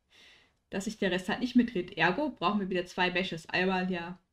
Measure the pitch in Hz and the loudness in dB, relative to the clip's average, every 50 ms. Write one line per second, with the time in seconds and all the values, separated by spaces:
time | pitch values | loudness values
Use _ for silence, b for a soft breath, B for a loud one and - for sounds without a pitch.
0 | _ b b b b b b b b b b b _ _ - - - 214 190 - | _ b b b b b b b b b b b _ _ -8 -6 -4 -6 -4 -2
1 | 208 185 180 185 185 - 202 - 233 247 - 247 233 240 - 185 175 - - - | 0 0 0 0 -2 -2 -2 -2 -2 4 4 4 4 4 2 -4 -4 -4 -2 2
2 | 165 175 185 285 302 294 - - 165 180 202 208 196 180 190 180 175 - - - | 2 2 2 2 -2 -2 -2 0 0 0 2 2 0 0 0 -2 -2 -2 -2 0
3 | 180 180 180 180 185 185 175 160 - - - 175 180 190 190 185 185 185 185 170 | 0 2 2 0 -2 -2 -4 -8 -8 -4 -2 0 2 2 2 2 0 0 -2 -4
4 | 170 175 180 - _ _ | -4 -8 -12 -14 _ _